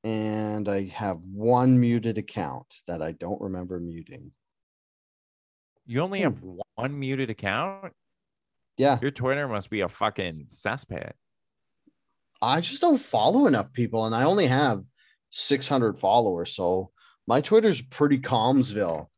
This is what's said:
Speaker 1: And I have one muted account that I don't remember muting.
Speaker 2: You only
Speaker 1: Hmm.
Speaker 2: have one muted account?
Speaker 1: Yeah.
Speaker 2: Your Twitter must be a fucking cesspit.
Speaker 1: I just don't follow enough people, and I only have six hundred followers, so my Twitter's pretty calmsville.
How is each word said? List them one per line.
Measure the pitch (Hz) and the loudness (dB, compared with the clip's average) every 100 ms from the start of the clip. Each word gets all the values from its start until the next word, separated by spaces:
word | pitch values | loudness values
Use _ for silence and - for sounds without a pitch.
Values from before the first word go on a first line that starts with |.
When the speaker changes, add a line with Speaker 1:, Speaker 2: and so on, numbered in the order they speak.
Speaker 1:
And | 110 110 107 107 107 107 101 | -2 -2 -2 -2 -4 -4 -2
I | 101 98 | -2 -4
have | - 104 85 90 | -6 -6 -6 -10
one | 98 110 123 127 127 | -2 2 4 6 6
muted | 120 117 113 107 | 4 0 -2 -4
account | - 107 76 65 - - - | -6 -6 -6 -8 -16 -20 -10
that | 85 | -6
I | 78 | -6
don't | 80 85 104 | -8 -10 -8
remember | 98 92 90 90 | -8 -8 -8 -10
muting. | 85 82 80 - - _ _ _ _ _ _ _ _ _ _ _ _ _ _ _ - | -10 -12 -16 -20 -20 _ _ _ _ _ _ _ _ _ _ _ _ _ _ _ -6
Speaker 2:
You | 120 | -4
only | 185 196 | -2 -2
Speaker 1:
Hmm. | 165 | -2
Speaker 2:
have | 131 95 87 - - | -2 -12 -16 -14 -6
one | 127 143 | -6 -4
muted | 135 135 123 | -4 -4 -4
account? | 110 98 107 180 196 196 _ _ _ _ _ _ _ _ - | -4 -4 -4 -6 -10 -18 _ _ _ _ _ _ _ _ 0
Speaker 1:
Yeah. | 135 131 | 2 2
Speaker 2:
Your | 139 | -2
Twitter | 139 127 139 143 | -2 -2 -2 -2
must | 104 - | -6 -4
be | 107 | -4
a | 90 | -4
fucking | - 107 104 92 78 71 | -2 -2 -2 -6 -8 -16
cesspit. | - 104 131 - - - - _ _ _ _ _ _ _ _ _ _ _ _ | -8 -6 -6 -8 -12 -12 -16 _ _ _ _ _ _ _ _ _ _ _ _
Speaker 1:
I | 113 147 | 0 0
just | 170 277 | -2 0
don't | 349 269 | 4 2
follow | - 117 120 233 269 | 2 2 4 6 4
enough | 175 - | 4 0
people, | - 117 113 110 | -4 -2 0 0
and | |
I | 113 | 2
only | 143 202 147 | 2 4 4
have | 131 143 101 92 _ _ _ _ | 4 2 0 -6 _ _ _ _
six | - - 139 131 | -6 0 0 2
hundred | 139 113 - | 2 2 0
followers, | 95 117 110 87 85 - | 2 4 2 -2 -6 -2
so | 90 92 95 _ _ _ - | -2 -2 -4 _ _ _ 0
my | 127 | 0
Twitter's | - 220 220 151 | 4 4 4 0
pretty | - - 147 135 | -6 0 2 2
calmsville. | 131 120 113 135 123 104 90 80 - | 2 2 4 2 2 -2 -2 -4 -10